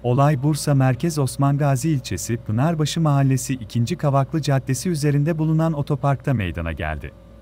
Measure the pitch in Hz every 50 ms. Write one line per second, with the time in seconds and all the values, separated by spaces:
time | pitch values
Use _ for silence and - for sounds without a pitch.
0 | - 120 123 123 139 147 156 127 135 151 156 147 - 151 143 135 131 131 127 123
1 | - 175 160 151 135 127 - - 139 139 143 139 151 143 139 127 123 165 156 131
2 | - - 98 90 - - 117 117 - - 107 117 139 165 170 156 151 143 - 170
3 | 165 151 143 139 139 135 135 127 - - 135 - 104 - - 117 120 117 - -
4 | - 147 135 139 135 - - 165 143 151 139 131 - - 131 - - 185 175 147
5 | 143 151 143 143 143 165 175 156 156 156 160 160 160 165 160 143 139 - 151 135
6 | - 139 139 - - - 131 107 98 85 73 85 82 82 80 - 80 78 78 78
7 | 76 73 - - - - - -